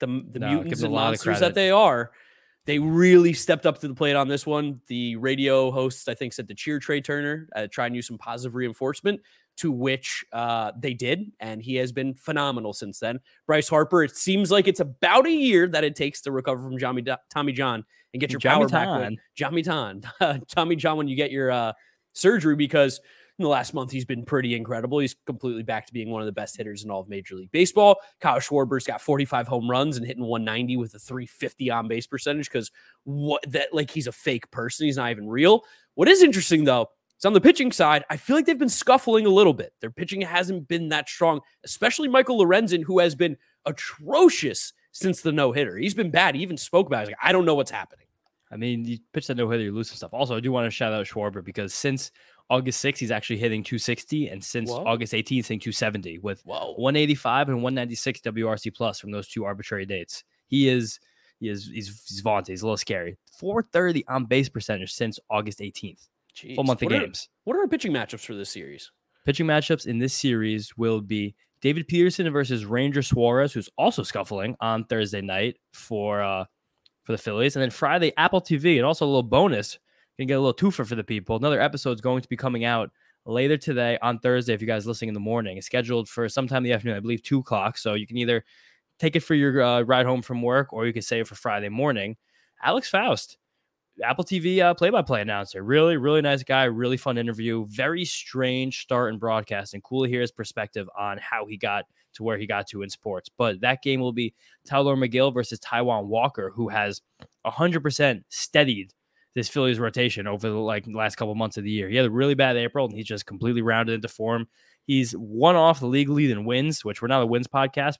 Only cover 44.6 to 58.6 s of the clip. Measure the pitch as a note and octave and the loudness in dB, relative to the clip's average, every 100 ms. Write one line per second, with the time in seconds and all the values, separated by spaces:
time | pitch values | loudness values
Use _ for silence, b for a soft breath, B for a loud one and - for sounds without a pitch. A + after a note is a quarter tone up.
44.6 | - - _ - F#3+ F3 E3+ D3+ C3+ B2+ | -6 -10 _ -2 -2 0 0 2 2 2
45.6 | B2+ F#2 F3+ G3+ F#3 D#3 F#3 C3+ F3+ E3 | -2 -2 -4 -2 0 2 2 2 -4 -6
46.6 | - F3 G3 B2 G#2 A2 C#3 F#3 E3+ D3 | 0 2 2 -2 -4 -2 2 4 4 2
47.6 | C3 A2 F2+ - _ _ _ _ _ A2 | 0 -4 -12 -16 _ _ _ _ _ -8
48.6 | A#2+ A#2+ A#2 A#2 - - - B2 A#2 A#2 | -4 -4 -4 -8 -8 -10 -6 -2 0 0
49.6 | G#2+ G#2 A2 - - A#2 C3+ A#2 B2 B2 | -2 -4 -8 -10 -12 -4 -2 -2 -2 0
50.6 | A#2 - A2+ G#2+ G2 A2 G#2 G2 F2+ F#2 | -2 -2 -2 -2 -4 -4 -6 -6 -10 -10
51.6 | G2+ - C#3+ C3+ - b b b b B2+ | -8 -4 -4 -4 -8 b b b b 0
52.6 | C3 A#2 C#3+ - A#2 A2 - G#2+ A#2 A2 | 0 -4 -4 -4 -4 -6 -4 -4 -2 -4
53.6 | G2+ A#2 - A#2+ - D3+ D3 F#2+ - A#2+ | -6 -6 -4 -4 -4 -6 -6 -8 -8 -8
54.6 | A#2 A#2+ G3+ A#2 A2+ A2 - C3 A2+ A2 | -6 -4 -2 -2 -2 -4 -2 -2 -2 -6
55.6 | A2+ G#2 A2 G#2 F2 E2 G2+ F#2+ - D2+ | -6 -4 -4 -4 -10 -10 -10 -10 -10 -10
56.6 | - - B2+ D3 D3+ C#3+ B2 B2+ C#3+ B2+ | -8 -2 0 2 2 0 0 0 0 0
57.6 | B2 C3 B2 A#2 - A#2+ A#2 A2 A2+ G#2+ | -2 -2 -4 -6 -6 -6 -6 -4 -2 -2